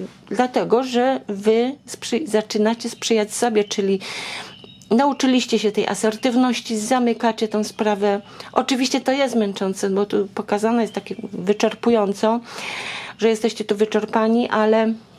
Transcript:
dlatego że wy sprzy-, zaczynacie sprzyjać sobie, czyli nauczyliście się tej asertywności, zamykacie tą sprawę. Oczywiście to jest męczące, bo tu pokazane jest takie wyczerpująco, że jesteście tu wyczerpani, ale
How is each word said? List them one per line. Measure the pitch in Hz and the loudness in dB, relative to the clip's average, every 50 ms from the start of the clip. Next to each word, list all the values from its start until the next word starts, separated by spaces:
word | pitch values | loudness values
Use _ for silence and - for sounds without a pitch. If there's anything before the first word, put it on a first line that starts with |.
| 185 - - - - - | -8 -10 -14 -18 -10 -8
dlatego | 202 214 247 254 - 226 180 170 214 240 262 | -2 0 0 0 0 -2 0 2 2 2 2
że | 254 247 240 247 262 262 262 - - | 2 0 0 2 2 0 -2 -4 -8
wy | 202 190 202 220 220 226 240 262 285 - - | -8 -2 2 2 4 4 2 0 -2 -8 -12
sprzy-, | - - - - - 240 226 - | -16 -14 -12 -6 -4 -2 -2 -2
zaczynacie | 208 208 214 214 - - 214 208 220 233 233 - 233 | 0 0 0 0 0 0 2 2 2 2 0 -6 -10
sprzyjać | - - - - 226 214 208 202 - | -10 -6 -2 0 2 2 2 -2 -2
sobie, | - 240 240 220 208 208 | -2 -2 2 2 2 0
czyli | 202 - 220 196 196 196 190 - - - - - - - - - - - - - - - - - - | 0 -2 -2 0 0 0 0 -2 -8 -12 -10 -10 -10 -10 -12 -14 -14 -18 -20 -20 -20 -20 -16 -4 0
nauczyliście | 208 233 277 285 262 - - 262 254 254 226 - 233 208 | 2 4 4 2 2 2 2 4 4 2 2 2 0 0
się | 220 208 - | 0 0 0
tej | 214 - - | 0 -2 -2
asertywności, | 202 - - 214 214 220 - 262 233 254 247 254 233 - - - 226 214 | -2 0 0 -2 -2 0 -2 0 2 4 2 2 0 -2 -4 -4 -4 -4
zamykacie | 214 233 262 254 240 233 233 233 - 233 220 - 226 220 | 0 0 0 2 2 0 0 0 0 -2 0 0 -4 -2
tą | - 214 214 | 0 -2 -2
sprawę. | - - - 220 214 208 196 202 202 202 202 - - - - - - - | -2 -4 -2 0 0 0 2 2 2 0 0 -2 -8 -20 -18 -14 -2 -2
Oczywiście | - 240 - 277 240 269 254 - 254 | 0 0 2 0 0 0 0 0 0
to | - 262 262 | 0 0 2
jest | 285 277 247 247 | 2 0 0 2
męczące, | 233 214 202 190 - 196 190 190 - - 196 | 0 0 0 -2 -2 -4 -4 -2 -2 -2 -2
bo | 190 196 202 | 0 0 0
tu | 202 - 208 196 196 - | 0 0 -2 -2 -2 -4
pokazane | - 208 - 208 202 214 226 240 233 220 | -8 -4 -2 -2 0 2 2 2 2 0
jest | 196 - | 0 -2
takie | 202 - - 190 - - 190 196 | -8 -8 -8 -12 -10 -10 -10 -8
wyczerpująco, | - 180 190 208 208 - 214 208 - - 240 233 220 202 190 202 - - 220 226 240 233 - - - - - - - - - - - - - - - | -6 0 0 2 2 2 0 0 0 0 2 2 4 2 0 0 0 0 0 0 0 -4 -8 -14 -12 -10 -10 -10 -10 -10 -10 -10 -12 -12 -12 -8 0
że | 202 226 | 2 2
jesteście | 226 220 - 226 220 - 208 | 2 2 0 -2 -2 -2 -2
tu | - 208 | -2 2
wyczerpani, | 202 214 214 - 214 214 214 - 226 220 226 226 233 247 - | 2 2 2 2 -2 -2 0 0 0 2 4 2 2 2 0
ale | - 220 214 214 214 226 220 220 226 226 - - - | 0 2 4 4 4 4 4 2 -2 -4 -8 -20 -20